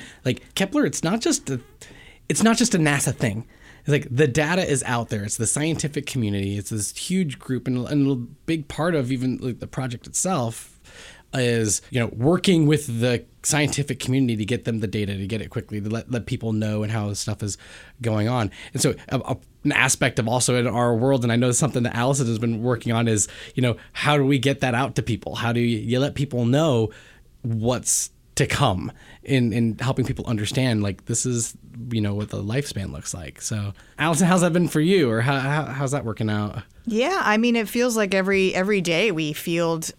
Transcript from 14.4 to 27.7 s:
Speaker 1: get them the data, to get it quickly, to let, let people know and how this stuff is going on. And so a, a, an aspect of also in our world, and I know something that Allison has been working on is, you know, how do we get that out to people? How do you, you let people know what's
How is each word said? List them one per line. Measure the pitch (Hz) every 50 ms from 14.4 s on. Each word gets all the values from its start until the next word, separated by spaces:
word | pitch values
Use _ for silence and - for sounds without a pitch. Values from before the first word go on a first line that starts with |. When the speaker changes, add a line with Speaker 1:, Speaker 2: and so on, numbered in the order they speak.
| 107
Speaker 1:
get | 95 123 113 -
them | 127 113 110
the | 107
data, | 101 95 110 104 98 101
to | 95 101
get | 95 110 107
it | 101 98
quickly, | - 120 92 - 104 104
to | 101 107
let, | 110 113 - -
let | 127 117 -
people | - 127 117 - 113 110
know | 107 107 107 107 107 107
and | 104 113
how | 113 104 104
this | 101 98
stuff | - - 104 - 113
is | 104 98 - - - - - - - - -
going | 120 117 110 107 104 113
on. | 127 123 110 98 - - - - -
And | 127
so | - - - - - -
a, | - 131
a, | - - 131 - - - - _ -
an | 147 143
aspect | - 123 127 - - 147 127 - -
of | 110
also | 113 120 127 120 - 123
in | 123 120
our | 123 101 120 120 120 117
world, | 110 123 135 139 127 117
and | 120 113
I |
know | 120 123 127 120
something | - - 123 - 131 120
that | 120 -
Allison | 117 120 131 143 131 135 117
has | 117 107
been | 117 120 117 107 113
working | 123 123 110 - 120 113
on | 113 120 117
is, | 110 104 - - - - - - -
you | - 127
know, | 120 110 - - - -
how | - - 147 147
do | 147 135
we | 135 143 131
get | 117 139 139 -
that | - 131 113
out | 117 139 123 113
to | - 107
people? | - 110 92 - - -
How | 107 113 117 117
do | 120
you, | 120 120 117 107
you | 113 110 120 127
let | 135 143 -
people | - 143 139 - 120 120
know | 117 127 143 160 160 131 117 110 104 - - - - - - - - - - -
what's | 120 113 110 107 120